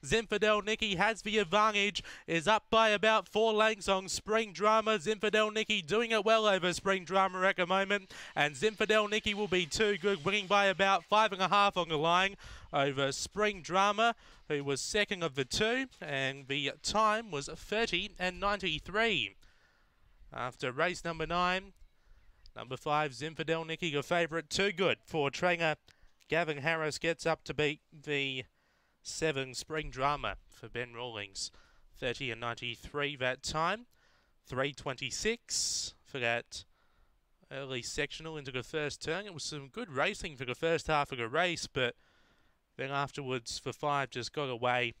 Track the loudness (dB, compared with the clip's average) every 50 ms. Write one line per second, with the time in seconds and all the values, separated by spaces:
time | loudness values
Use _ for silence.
0 | -2 0 0 0 0 0 0 2 4 4 4 2 2 -2 -2 -2 0 -2 2 2
1 | 2 2 2 -2 -4 0 0 0 2 4 4 4 4 4 4 2 0 0 -2 -4
2 | -10 -10 -16 -16 -6 -2 -2 0 4 4 4 4 _ _ 4 6 6 6 4 4
3 | 4 4 4 4 2 0 0 2 2 4 4 4 4 4 2 0 0 0 0 0
4 | 0 -4 -6 -6 -4 0 0 0 0 0 -4 2 4 6 6 6 4 4 0 2
5 | 2 -2 -2 0 0 2 4 4 4 4 2 -2 0 0 0 -2 0 0 0 0
6 | 2 2 2 2 4 6 4 6 6 4 4 4 2 0 0 0 2 2 0 0
7 | 0 2 4 4 4 4 2 2 2 2 4 2 2 2 4 2 2 2 0 -2
8 | -2 -6 -16 -16 -16 -8 0 2 2 2 2 0 0 0 2 2 2 4 4 4
9 | 4 2 0 0 0 0 0 0 0 2 2 0 0 0 0 0 2 2 2 2
10 | 0 0 0 0 0 0 0 0 0 2 4 4 6 4 4 4 4 4 4 2
11 | 2 _ 4 4 4 4 2 0 0 4 6 6 6 4 4 0 -2 0 0 0
12 | 2 4 4 4 4 2 -2 -6 -16 -18 -16 -16 -14 -4 0 2 2 2 2 0
13 | -2 -2 -2 -4 -8 -8 -2 0 0 0 0 -4 -8 0 2 4 4 4 4 4
14 | 2 2 2 _ -12 -20 -20 -20 -8 _ -4 -4 -2 -2 -2 -2 -4 -2 0 0
15 | 0 0 -2 -4 -4 -4 -2 -2 -4 -2 0 0 0 0 0 -2 -4 -6 -10 -14
16 | -8 -4 -2 -2 -2 -2 -4 -6 -8 -6 -4 -2 -2 -4 -4 -4 -6 -2 0 2
17 | 2 4 2 0 -2 -4 -6 -6 -6 -8 -12 -14 -8 -4 -2 0 0 0 0 -2
18 | -2 -4 -8 -4 -4 -4 -4 -2 -2 -2 -2 0 -2 -4 -4 -4 -6 -4 -2 0
19 | 2 2 2 0 -2 -6 -8 -14 -20 -20 _ _ _ _ _ _ _ _ _ _
20 | _ _ _ _ -20 -16 -10 -8 -8 -8 -8 -6 -6 -4 0 0 0 0 0 -4
21 | -6 -6 -4 -4 -4 -2 0 0 2 2 0 -2 -4 -8 -20 -20 -20 -20 _ _
22 | _ _ -20 -20 _ -20 -20 _ -20 -18 -16 -14 -10 -10 -10 -8 -2 0 0 0
23 | 0 -2 -4 -8 -10 -10 -8 -8 -4 -2 -2 -2 -2 -6 -6 -4 -4 -2 -2 -2
24 | -2 0 0 0 0 0 -2 -6 -6 _ -2 0 0 0 0 2 2 2 2 _
25 | _ -6 -2 0 0 0 0 0 2 2 2 2 2 0 0 _ _ _ _ _
26 | -20 -20 _ _ _ _ 0 0 0 0 -4 -4 -2 -2 0 0 -2 -4 -4 -2
27 | -2 -2 -2 0 0 -2 -2 -2 _ -10 -2 0 0 0 0 -4 _ _ -20 -16
28 | -8 -4 -2 -2 -2 -2 -4 -6 -10 _ _ _ _ _ _ _ _ _ _ _
29 | _ -12 -6 -2 0 0 0 0 -4 -4 -6 -12 -10 -6 -6 -6 -6 -6 -4 0
30 | 0 0 0 0 -2 -6 -6 -6 -12 -20 -20 -18 -18 -10 -8 -8 -8 -8 -8 -10
31 | -10 -8 -8 -8 -10 -10 -8 -10 -10 -10 _ -16 -20 _ _ -20 -20 -20 -14 -4
32 | -4 -4 -2 -2 -4 -6 -6 -4 -4 -6 -6 -4 -8 -10 -10 -10 -14 -10 -4 -4
33 | -4 -4 -2 -2 -2 -2 -2 -2 -6 -4 -2 0 0 0 0 -4 -8 _ _ _
34 | _ _ _ _ _ _ _ _ _ -8 -4 -2 -2 -2 -4 -6 -8 -8 -6 -6
35 | -8 -8 -6 -2 -2 -2 -2 -2 _ -6 -4 -2 -2 -2 -2 -4 -4 -6 -10 _
36 | _ -12 -6 -2 0 0 0 0 -4 _ -14 -16 -16 _ _ _ _ _ _ _
37 | _ _ _ _ _ _ _ _ _ _ -12 -10 -8 -6 -6 -6 -6 -6 -4 -4
38 | -4 -4 -6 -12 -12 -10 -10 -10 -10 -8 -8 -8 -8 -4 -4 -4 -4 -4 -6 -6
39 | -6 -4 -4 -4 -6 -10 -12 -10 -10 -8 -10 -10 -12 -12 _ -10 -10 -6 0 0
40 | 0 0 0 -4 -8 -10 -8 -8 -6 -6 -4 0 2 2 2 2 2 2 2 2
41 | 2 0 -2 -6 -4 -2 0 0 0 0 0 -4 -6 -6 _ 0 0 0 -2 _
42 | _ _ _ _ _ _ _ _ _ _ _ _ _ _ _ -10 -8 -4 -2 -2
43 | -2 -2 -4 -8 -6 -4 -4 -4 -4 -6 -10 -8 -6 -8 -8 -4 -2 0 0 0
44 | -2 -2 -4 -8 -8 -6 -6 -4 -4 -4 -4 0 2 2 2 2 0 -2 -4 _